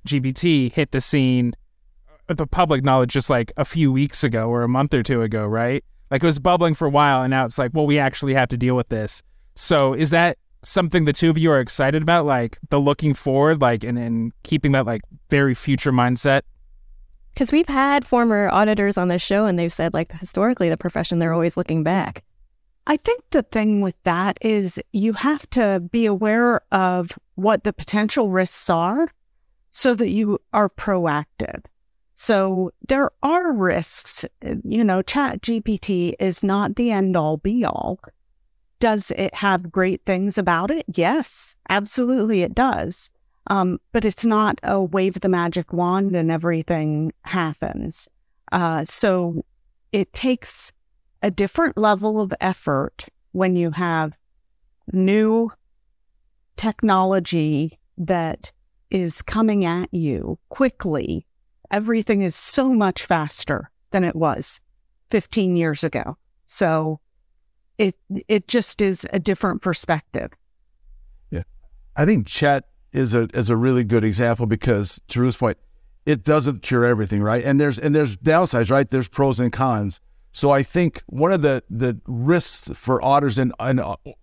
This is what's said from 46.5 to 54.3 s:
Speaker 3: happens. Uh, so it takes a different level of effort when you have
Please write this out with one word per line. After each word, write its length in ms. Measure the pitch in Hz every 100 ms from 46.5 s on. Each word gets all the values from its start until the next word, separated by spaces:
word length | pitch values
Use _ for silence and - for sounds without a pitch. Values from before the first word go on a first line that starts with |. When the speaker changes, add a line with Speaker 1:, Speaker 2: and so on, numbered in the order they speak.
| 165 156 160 151 151 160 -
Speaker 3:
happens. 840 | - 185 160 151 - - 160 - - _ _ _ -
Uh, 340 | 185 170 160 156
so 600 | - 214 180 175 165 - _ _ _ _
it 220 | 202 -
takes 580 | - 254 247 - - - _ _ _ _ -
a 80 | 202
different 460 | 185 196 - 330 -
level 420 | 214 202 214 214
of 140 | 196 -
effort 640 | 190 180 - 139 143 - - _ _
when 240 | 185 185 180
you 160 | 170
have 440 | 160 175 160 156 - _